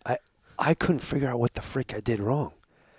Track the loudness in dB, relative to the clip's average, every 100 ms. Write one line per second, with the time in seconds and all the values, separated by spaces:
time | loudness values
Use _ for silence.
0 | -6 -6 -6 _ _ -2 2 2 2 0
1 | 0 -2 0 2 0 0 -6 -4 -4 -4
2 | -2 0 0 0 -2 -8 _ _ _